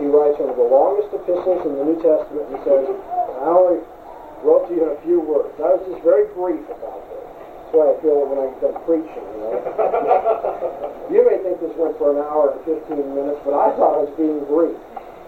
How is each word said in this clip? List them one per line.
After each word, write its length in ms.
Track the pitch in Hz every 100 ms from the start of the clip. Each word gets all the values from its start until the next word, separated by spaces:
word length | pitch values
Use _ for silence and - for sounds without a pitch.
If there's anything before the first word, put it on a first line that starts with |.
he 40 | 143
writes 280 | 147 147 147
one 80 | 139
of 80 | 123
the 80 | 120
longest 480 | 135 - - -
epistles 480 | - - 180 185 175
in 140 | 160 139
the 80 | 147
New 120 | 165
Testament 480 | 165 151 151 147 135
and 80 | 131 -
says, 240 | 135 - - - - - 127
"I 100 | 147
only 320 | 175 180 170 - - - - - -
wrote 240 | 143 170 180
to 80 |
you 80 | 170
in 80 | 160
a 100 | 143 160
few 160 | 175
words. 320 | 156 143 120 -
I 160 | 160 185
was 80 | 185
just 160 | 175
very 240 | 160 196 208
brief 320 | 180 180 156 -
about 400 | - - - -
this." 160 | -
That's 520 | - - - - -
why 120 | 160 147
I 60 | 175
feel 160 | 160 143 135
when 120 | 139
I 80 | 131
get 100 | -
done 180 | 139 -
preaching, 420 | - 165 160 - -
you 80 | 220 214
know. 80 | -
<laughs> 1300 | - - - 233 - 277 226 220 - - 175 - - - -
You 160 | 349 -
may 80 | 185
think 160 | 185 170
this 160 | 160 151
went 220 | 156 151
for 140 | 143
an 60 | 143
hour 280 | - 151 143
and 80 | -
fifteen 500 | 160 156 - 151 139
minutes, 260 | 139 143 147
but 80 | 139
I 200 | 143 156 165
thought 220 | 175 151
it 80 | 147
was 60 | -
being 280 | 156 151
brief. 340 | 143 151 165 - - - - -